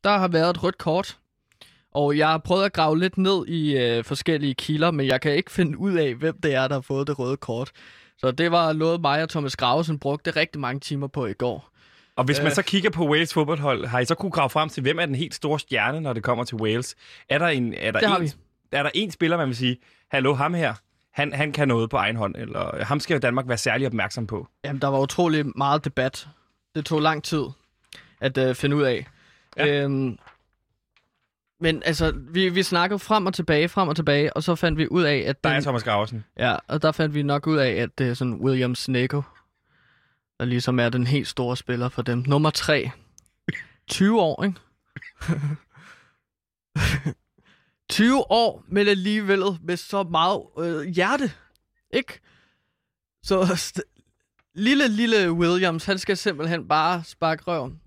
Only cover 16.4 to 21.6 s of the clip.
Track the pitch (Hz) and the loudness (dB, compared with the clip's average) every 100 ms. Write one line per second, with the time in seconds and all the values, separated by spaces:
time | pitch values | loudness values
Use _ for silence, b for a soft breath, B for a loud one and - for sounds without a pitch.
16.4 | 120 113 110 113 123 - B B B 143 | -2 -2 0 0 -4 -12 B B B 0
17.4 | 170 139 120 - 110 107 214 190 160 - | 2 0 -2 -2 -2 2 2 2 0 -6
18.4 | _ _ _ 139 143 160 208 151 165 170 | _ _ _ -2 0 -2 -4 0 0 2
19.4 | 143 117 127 127 b b b 139 131 135 | 0 0 -2 -2 b b b 0 2 2
20.4 | 147 175 147 107 _ _ _ - 147 - | 0 0 -2 -4 _ _ _ -4 -4 -2
21.4 | 151 147 | -4 0